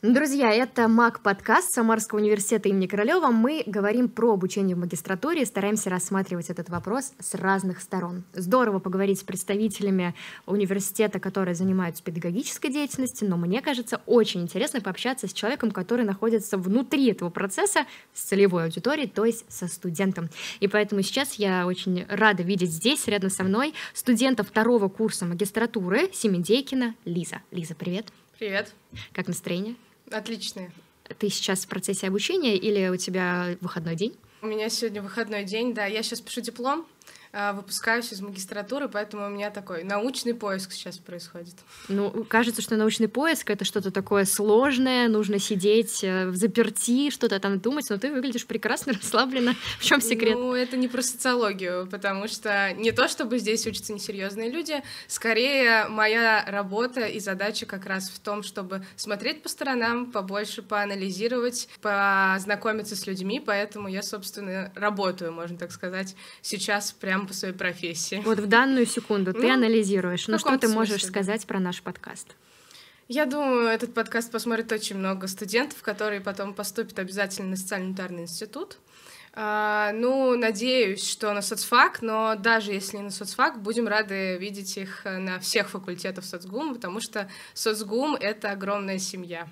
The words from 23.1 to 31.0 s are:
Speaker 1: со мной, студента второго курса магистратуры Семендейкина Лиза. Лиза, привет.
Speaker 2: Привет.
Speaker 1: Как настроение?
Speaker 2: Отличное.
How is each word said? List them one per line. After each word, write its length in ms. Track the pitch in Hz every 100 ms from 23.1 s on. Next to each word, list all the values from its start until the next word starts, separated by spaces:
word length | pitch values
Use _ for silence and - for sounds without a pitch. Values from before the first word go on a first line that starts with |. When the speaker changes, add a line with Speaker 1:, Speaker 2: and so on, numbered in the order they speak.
| 208 190
Speaker 1:
со 140 | - 185
мной, 280 | 202 285 302 -
студента 500 | - - 226 262 254
второго 460 | - - 226 240 196
курса 360 | 190 220 - 175
магистратуры 840 | 175 202 - 233 233 180 208 381
Семендейкина 840 | - 220 180 170 240 277 262 240 226 -
Лиза. 320 | 175 160 - -
Лиза, 220 | 175 160
привет. 340 | 165 180 180 226 _ _ _
Speaker 2:
Привет. 360 | 214 196 214 - _ - -
Speaker 1:
Как 140 | - 185
настроение? 460 | 170 - 175 208 240 _ _ -
Speaker 2:
Отличное. 600 | 214 214 220 - 202 180 - _ _